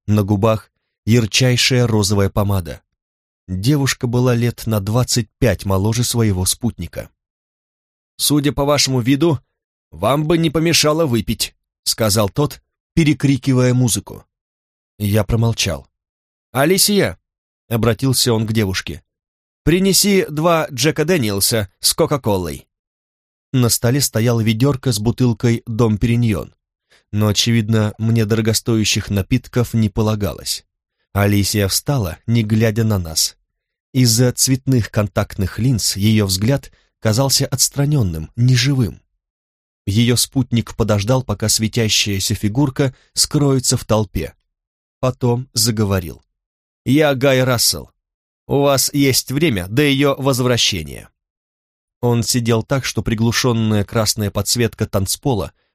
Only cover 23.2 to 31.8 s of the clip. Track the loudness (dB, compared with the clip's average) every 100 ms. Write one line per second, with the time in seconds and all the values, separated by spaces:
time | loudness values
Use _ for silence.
23.2 | _ _ _ 0 2 2 0 0 -2 0
24.2 | 0 2 0 2 2 0 -2 -2 -2 0
25.2 | 0 2 0 0 -2 0 0 2 0 2
26.2 | 0 -2 -6 _ _ _ _ _ _ -2
27.2 | 0 2 2 2 2 2 0 -2 0 0
28.2 | 2 0 0 0 0 0 0 -2 -2 -2
29.2 | 0 -2 -2 -4 -2 0 -2 0 -2 -2
30.2 | -4 -8 -10 -10 -12 _ _ _ _ 0
31.2 | 2 2 2 0 0 -2